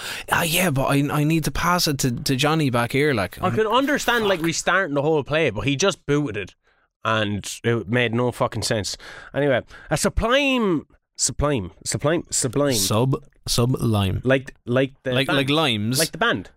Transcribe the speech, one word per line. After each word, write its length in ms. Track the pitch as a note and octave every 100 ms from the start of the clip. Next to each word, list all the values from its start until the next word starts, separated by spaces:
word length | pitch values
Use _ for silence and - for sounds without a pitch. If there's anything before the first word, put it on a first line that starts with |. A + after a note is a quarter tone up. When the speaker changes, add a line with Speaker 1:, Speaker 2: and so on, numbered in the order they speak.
| - - -
Speaker 1:
"Ah, 140 | D3
yeah, 260 | E3 E3+ F#3
but 140 | C3+
I, 240 | - C#3+ C#3+
I 140 | D3
need 180 | D3 E3
to 60 | D3
pass 380 | - E3+ F3+ E3+
it 100 | C#3
to, 140 | C3
to 240 | A#2+ - C3
Johnny 340 | D3 D#3+ C#3+
back 220 | A#2+ A#2
here," 200 | C3+ D3+
like, 280 | A#2 F2+ -
Speaker 2:
I 80 | F3+
can 160 | A#2 G#3+
understand, 600 | A#3 C#4 C4+ - A#3 G#3
like, 100 | F#3
Speaker 1:
fuck. 80 | E3
Speaker 2:
restarting 480 | D#3+ - F3+ F#3
the 80 | C#3+
whole 220 | D3 D#3
play, 260 | B2+ D3+ D3+
but 120 | G2+
he 120 | A#2+
just 320 | C#3+ G3 - -
booted 300 | D3 C#3+ G#2
it. 180 | F#2 - _ _ _ _ A2
And 400 | A2 G#2 G#2 - -
it 240 | A#2 A#2 F2+
made 280 | A#2+ A#2
no 180 | A2+ B2
fucking 300 | - B2 A2+
sense. 340 | - A2+ F#2 - - - -
Anyway, 260 | C#3 C#3+ A#2 - - -
a 60 | D3+
sublime, 880 | G3+ - A3+ C4+ C#4 B3+ G#3 D3+ - _ _ -
sublime, 540 | - - C#3+ C3+ F2 -
sublime, 380 | - A2+ D3 E3+ -
sublime. 420 | - B2+ C3+ C#3+
Speaker 1:
Sub-, 500 | A#2 F#2+ G#2+ C3 C#3 - _ -
sublime. 760 | - B2 C3 A#2 G#2 G2 F#2
Speaker 2:
Like, 300 | B2 C3+ C3 -
like 300 | - B2 C3+ -
the 100 | C3
Speaker 1:
Like, 140 | B2+ C3+
Speaker 2:
band. 100 | C#3+
Speaker 1:
like 140 | C3+
limes. 480 | D3+ D3+ G#2+ G#2+ B2+
Speaker 2:
Like 140 | D#3+
the 40 | D#3+
band. 300 | A#3 C#3+ F2+